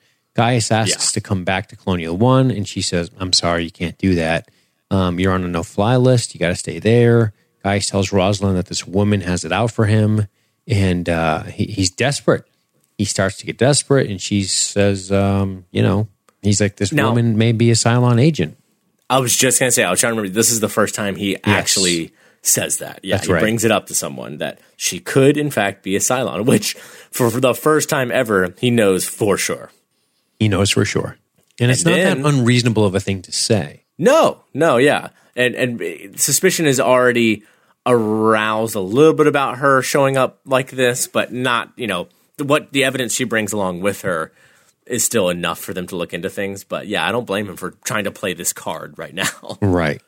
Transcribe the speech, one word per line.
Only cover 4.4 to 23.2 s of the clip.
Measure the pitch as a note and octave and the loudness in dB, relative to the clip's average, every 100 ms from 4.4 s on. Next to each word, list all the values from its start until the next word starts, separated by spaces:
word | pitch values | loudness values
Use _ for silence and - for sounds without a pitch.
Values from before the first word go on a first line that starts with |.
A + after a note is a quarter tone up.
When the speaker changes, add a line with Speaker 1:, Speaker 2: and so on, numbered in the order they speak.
| - _ _ _ - | -4 _ _ _ -4
Speaker 1:
Um, | G2 F2+ F2 | 0 0 0
you're | F#2+ | 0
on | F#2 | 0
a | F2+ | 0
no-fly | E2+ E2+ - G#2 B2+ | -4 -4 -2 2 4
list. | B2+ B2 - | 4 2 0
You | - | -2
gotta | E2+ F2+ | -2 -2
stay | - D#2+ | -6 -2
there." | G2+ A#2+ A#2 A#2 A2 - _ _ | 2 4 6 4 2 -4 _ _
Gaius | G2 G2+ - | -2 -2 -2
tells | G2 F#2 | -2 0
Rosalind | G2+ F#2+ G2+ G2 F2+ | 0 0 0 0 -2
that | F2 | -2
this | E2+ - | -8 -4
woman | F#2+ G#2 G2+ | 0 0 0
has | F2 F2+ D#2+ | -2 -4 -2
it | |
out | F#2 A#2+ | -2 -2
for | - G#2 | 0 2
him, | A2 G#2+ G#2+ G2+ _ _ _ - | 2 2 0 -2 _ _ _ -4
and, | G#2 F#2+ F2+ F2 | 0 2 0 -2
uh, | E2 E2 D#2+ | 0 0 -2
he, | - - - | -4 -6 -6
he's | G#2 F#2+ | -2 -2
desperate. | - B2 C#3 - B2 - _ _ _ _ - | 0 -2 0 0 0 -4 _ _ _ _ -6
He | G2 | -4
starts | - F#2+ - | 0 -2 -4
to | E2 | -10
get | - | 0
desperate, | B2+ C#3 - C#3 - | 2 2 2 0 0
and | F#2+ | -4
she | - G#2 | -2 -2
says, | F#2+ - - G#2 G2+ G2 F#2+ | 0 -2 -2 0 0 0 -2
um, | G2 G2 G2 G2 F#2+ - | 0 2 0 -2 -6 -6
you | G#2+ | -2
know, | A2 G2 A2 _ _ _ | 0 0 -2 _ _ _
he's | - G2+ | -2 2
like, | G2+ - | 0 -2
"This | G2+ | -2
Speaker 2:
Now | D3 C3+ | 0 2
Speaker 1:
woman | A#2+ A#2 G#2+ | 2 2 2
may | A#2 | 2
be | A2 A#2 | 4 2
a | A2+ | 4
Cylon | A#2 A#2+ B2 A#2 | 2 2 2 4
agent." | D#3 C#3+ D#2 - _ _ _ _ - | 2 2 -4 -6 _ _ _ _ -2
Speaker 2:
I | C3 | 0
was | B2 - | 0 0
just | C3 - | 2 2
gonna | B2+ | 2
say, | A#2+ | 2
I | F#2 | 2
was | F#2 | 0
trying | A#2+ | 0
to | A2+ | -2
remember, | G2 G2+ | -2 0
this | A2 | 0
is | A#2 | 0
the | G#2 | -2
first | - G2 - | 0 -2 -2
time | G2+ F#2+ | -6 -4
he | G2+ | -4
Speaker 1:
Yes. | - G#2 | -2 0
Speaker 2:
actually | G2 F#2+ G2 F#2 E2+ D#2+ _ _ _ | 0 0 0 0 0 -4 _ _ _
says | - - E2 - | -2 -2 -2 -6
that. | - - | -8 -12
Yeah, | F#2+ | -4
Speaker 1:
That's | G2 | -4